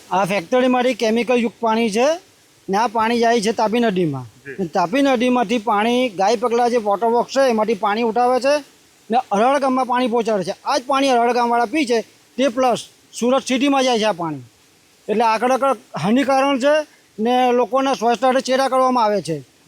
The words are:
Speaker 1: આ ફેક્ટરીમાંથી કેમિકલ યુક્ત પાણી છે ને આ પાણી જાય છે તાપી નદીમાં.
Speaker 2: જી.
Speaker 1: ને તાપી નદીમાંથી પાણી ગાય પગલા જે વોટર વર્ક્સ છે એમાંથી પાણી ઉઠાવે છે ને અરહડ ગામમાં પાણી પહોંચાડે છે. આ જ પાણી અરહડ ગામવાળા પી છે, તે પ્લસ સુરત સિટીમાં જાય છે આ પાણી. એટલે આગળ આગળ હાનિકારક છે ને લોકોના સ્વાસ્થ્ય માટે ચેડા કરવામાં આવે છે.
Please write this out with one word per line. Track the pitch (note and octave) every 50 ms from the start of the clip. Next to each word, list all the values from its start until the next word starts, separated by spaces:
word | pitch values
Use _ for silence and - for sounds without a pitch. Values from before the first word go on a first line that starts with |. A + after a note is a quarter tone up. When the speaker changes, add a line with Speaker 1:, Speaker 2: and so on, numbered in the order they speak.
| - -
Speaker 1:
આ | F#3 F#3 G3+
ફેક્ટરીમાંથી | E3 G3+ G3 E3+ - B3+ B3+ B3+ C4 B3 B3+ A#3+ B3+ B3+
કેમિકલ | - A#3+ A3 A3 A#3 A#3 F#3+ B3+
યુક્ત | B3 A3 A#3 - -
પાણી | A3+ A3+ A3 A3+ A#3 A3+
છે | F#3+ A3+ B3 D4 D#4+ F4+ - - _ _ _ _ _ _ _ -
ને | F#3+ G#3
આ | A#3 B3
પાણી | - A#3 A3 A3+ A#3+ A#3
જાય | A#3 A3+ A#3 A#3+
છે | F#3 A3
તાપી | A3+ - A3+ A3 G3+ B3
નદીમાં. | A#3+ A3+ F#3+ F#3 F3+ D#3 C#3 C3 B2
Speaker 2:
જી. | A2 - B2 - C#3+ C3 F#3+
Speaker 1:
ને | G3
તાપી | D#3 - G3+ F3 E3+ G3+ C#4
નદીમાંથી | C#4 C#4 C4 A3+ B3 B3+ B3 B3 A#3+ F3+ A#3 B3
પાણી | G3+ A#3 G#3+ G3+ G#3+ A#3 A#3+ B3 B3+ B3
ગાય | F#3+ E3 F#3+ G3+ A#3+
પગલા | G#3+ A#3 A#3+ A3+ A#3 B3 A#3+
જે | A#3 A#3+
વોટર | G#3 G#3 G3+ F#3 A3+ A#3
વર્ક્સ | A#3 A#3+ - -
છે | - C4 C4+ C4
એમાંથી | A3+ A3 G#3+ G#3 A#3
પાણી | F3+ G#3+ G3+ G3+ A3
ઉઠાવે | A#3+ A3+ G3+ A#3+ B3 B3 B3+ B3+
છે | A3 C4+ D4 D4 C4+ - _ _ _ _ _ _ _ -
ને | A3 B3+ - -
અરહડ | G3+ G3 A3 B3+ C#4 D4
ગામમાં | B3+ C4+ B3+ C4 C4
પાણી | A#3+ B3 B3 B3+ B3
પહોંચાડે | A3 A#3+ G#3+ A3 A3 G3 F3
છે. | F3 - - -
આ | G#3+ C4+ D4+
જ | A#3+ C4
પાણી | C#4 C4+ C#4 C#4
અરહડ | B3+ A#3 A#3 B3 A#3+
ગામવાળા | B3 A#3+ A#3 A#3 A#3 A#3+
પી | G#3 C#4 D#4+ D4
છે, | A3+ A#3+ A3+ G#3 - - _ _ _ _ -
તે | C4 C#4
પ્લસ | A3 C4 C4 B3+ A3 E3+ - - - _ _ _ - -
સુરત | A3 A#3+ G#3+ G#3 G3+ -
સિટીમાં | B3+ C4 C4 C#4+ C#4 C4+ C4
જાય | C4 B3 A3
છે | G#3+
આ | G#3+
પાણી. | G3 E3 E3+ D#3+ D3+ C3+ B2 A2+ _ _ _ _ _ _ _ _ _ _ _ -
એટલે | G#3 G#3+ A#3+
આગળ | A3+ A3 G#3+ A3+ B3
આગળ | C4+ B3 C4 C#4 C4 - - _ - G3 C#3+
હાનિકારક | F#3+ A#3 C4 C#4 A#3 C4+ C4+ C4+ C#4 C#4+ B3
છે | A#3+ C#4+ D4+ D#4 D4+ - _ _ _ _ _ -
ને | G#3+ A#3+ B3 B3 B3+ B3
લોકોના | A#3+ B3 B3 F#3+ A3+ C4+ C4+ C#4 B3+
સ્વાસ્થ્ય | F3 G#3 A#3 A#3+ - C4
માટે | C4 B3 C4+
ચેડા | - B3 B3+ C4 C4+ C4
કરવામાં | C4 C4 C4 B3+ B3+ B3 A3
આવે | G#3 G#3 G3
છે. | D3 D#3 D#3+ C#3+ B2+ - _ _ _